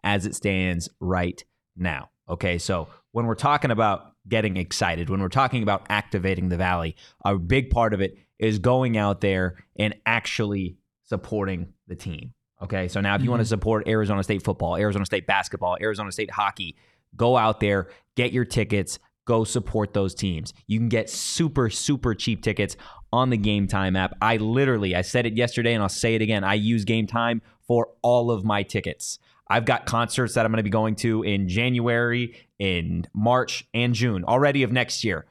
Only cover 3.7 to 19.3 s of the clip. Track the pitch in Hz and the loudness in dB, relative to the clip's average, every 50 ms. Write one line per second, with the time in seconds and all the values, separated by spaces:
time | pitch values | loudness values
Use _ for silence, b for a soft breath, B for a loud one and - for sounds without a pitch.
3.7 | 113 107 113 104 98 87 - - _ _ _ 92 113 110 107 107 92 92 90 - | 2 4 4 2 2 0 -6 -18 _ _ _ -2 0 0 0 0 -2 -2 -4 -4
4.7 | - - 107 90 82 82 85 - 98 98 98 90 - 131 135 127 - 123 110 101 | -2 -2 0 0 0 -2 -2 -2 -2 0 -2 0 2 2 2 2 0 0 0 0
5.7 | 98 95 - - 104 104 - - - 98 87 95 95 90 90 90 90 85 92 90 | 0 -2 -2 -2 -2 -2 -2 -2 -4 -2 0 0 -2 0 -2 -2 0 0 0 0
6.7 | 90 85 82 80 78 B B B B B - 101 101 95 85 85 127 135 127 - | 0 0 -2 -6 -8 B B B B B -2 0 0 0 0 0 0 0 2 2
7.7 | - 120 117 110 107 95 98 92 b b b b _ _ 110 110 107 104 87 123 | 2 2 2 2 2 0 0 -2 b b b b _ _ 0 0 0 2 2 2
8.7 | 127 131 131 123 113 107 104 101 101 - - 98 95 92 92 90 87 B B B | 4 4 2 2 2 2 2 0 0 0 0 0 2 2 0 -2 -4 B B B
9.7 | _ - 104 107 - - _ 113 117 117 - - - - 110 104 101 98 95 90 | _ -2 -2 -2 -2 -2 _ 0 0 0 -2 -4 -4 -2 -2 -2 -2 -4 -4 -6
10.7 | 90 _ _ _ _ _ _ _ 110 95 - - 110 107 98 95 95 87 87 87 | -8 _ _ _ _ _ _ _ -6 -6 -6 -4 -4 -4 -2 -2 -4 -6 -8 -10
11.7 | - _ _ - 90 - - 95 80 73 - - - _ _ _ _ _ 98 95 | -12 _ _ -16 -16 -10 -10 -10 -10 -10 -12 -16 -18 _ _ _ _ _ -8 -6
12.7 | 104 95 92 90 - 101 98 98 101 202 131 123 123 117 113 113 113 98 - 107 | -4 -4 -4 -2 -2 0 0 2 2 2 2 0 2 0 2 0 0 0 0 0
13.7 | 110 107 - - 110 110 107 98 104 98 95 - 107 95 - - 90 - - 82 | 0 0 2 0 0 2 2 2 0 0 0 0 -2 -2 0 -4 -4 -2 -2 -2
14.7 | 87 82 104 104 98 101 98 - - 95 85 - 98 98 - - - 90 92 87 | 0 0 0 0 0 0 -2 -2 -2 -4 0 2 0 0 0 -2 -6 -4 -2 -2
15.7 | 90 - 101 110 107 101 107 98 92 - 110 95 - 104 104 98 - - 92 82 | -2 0 -2 -4 -2 -4 -8 -8 -6 -6 -6 -4 -2 -2 -2 -2 -2 -6 -12 -12
16.7 | b b b b b b b b - - 117 120 127 123 110 110 107 - 107 101 | b b b b b b b b -4 0 2 4 4 6 4 2 2 2 2 2
17.7 | 101 98 92 B B B B B _ - 120 127 - 127 120 - - 120 104 98 | 2 0 -2 B B B B B _ -2 -2 0 0 0 -2 0 0 -2 0 2
18.7 | 104 101 90 - - - b b b _ _ - | 0 0 0 -2 -8 -14 b b b _ _ 0